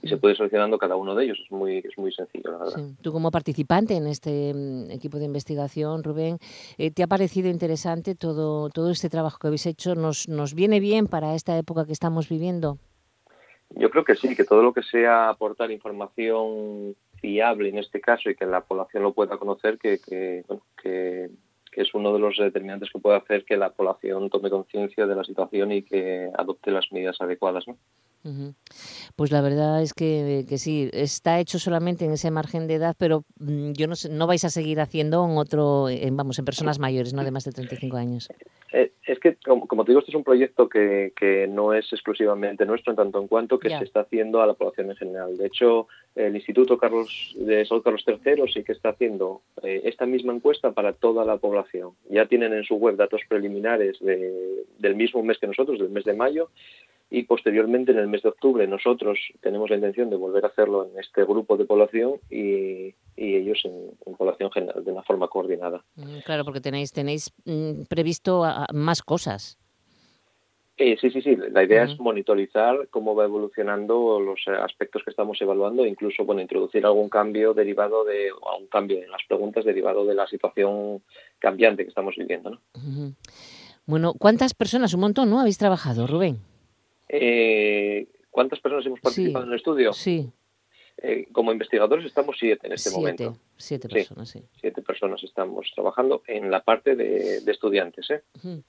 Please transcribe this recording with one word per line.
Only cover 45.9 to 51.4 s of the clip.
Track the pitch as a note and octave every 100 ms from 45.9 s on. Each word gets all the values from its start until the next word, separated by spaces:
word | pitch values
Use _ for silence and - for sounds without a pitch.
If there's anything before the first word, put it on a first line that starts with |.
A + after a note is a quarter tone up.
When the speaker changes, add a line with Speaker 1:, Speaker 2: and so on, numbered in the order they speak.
| - _ -
Speaker 1:
el | G#2+ G2+
Instituto | - - B2+ B2
Carlos, | A#2 A2+ A2+ - - -
de | G#2+ G#2+
Salud | G#2+ A#2
Carlos | A#2 G#2+
tercero | - G#2+ - C#3+ C3
sí | A2
que | G#2
está | G#2+ A2+
haciendo, | G#2+ A#2+ G2+ F#2+ F#2+ _ -
eh, | F#2+ F#2+ A2+
esta | - B2
misma | B2+ B2
encuesta | A#2+ C#3+ D3 C3
para | A2 G#2
toda | G2+ A#2 A2+ A2
la |
población. | G#2+